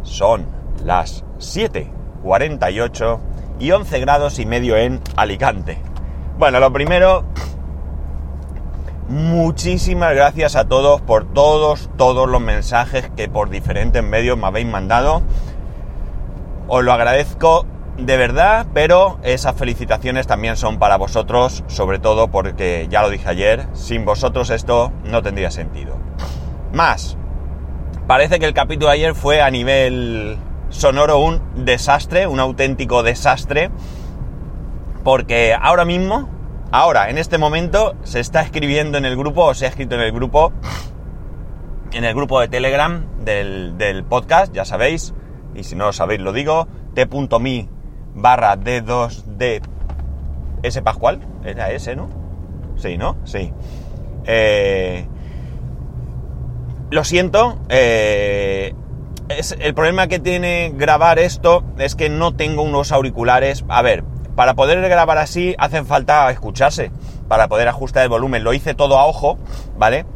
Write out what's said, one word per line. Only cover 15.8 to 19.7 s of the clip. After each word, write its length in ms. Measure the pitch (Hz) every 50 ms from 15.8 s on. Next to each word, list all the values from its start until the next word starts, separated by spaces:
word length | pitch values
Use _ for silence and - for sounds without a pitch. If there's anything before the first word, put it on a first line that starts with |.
| - - - - - - - - - - - - - - - - -
Os 160 | - 123 127 123
lo 100 | 127 123
agradezco 720 | 117 117 120 127 139 147 - - - 160 165 165 165 - - - - - - -
de 200 | - 127 123 135
verdad, 480 | 131 127 120 131 143 170 202 214 226 233 156 135
pero 460 | - 156 156 175 180 190 196 - -
esas 340 | - 123 127 131 - 139 131
felicitaciones 720 | - 139 123